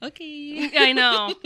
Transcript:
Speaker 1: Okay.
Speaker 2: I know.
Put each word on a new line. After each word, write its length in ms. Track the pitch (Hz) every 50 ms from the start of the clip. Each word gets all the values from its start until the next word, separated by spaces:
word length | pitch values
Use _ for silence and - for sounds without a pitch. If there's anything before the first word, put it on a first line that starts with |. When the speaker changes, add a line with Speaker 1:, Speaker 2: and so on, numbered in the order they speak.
Speaker 1:
Okay. 680 | 233 285 - - 330 311 302 294 294 294 294 302 294 285 - 294
Speaker 2:
I 140 | 277 262
know. 420 | 262 262 254 247 233 214 208 202 190 - -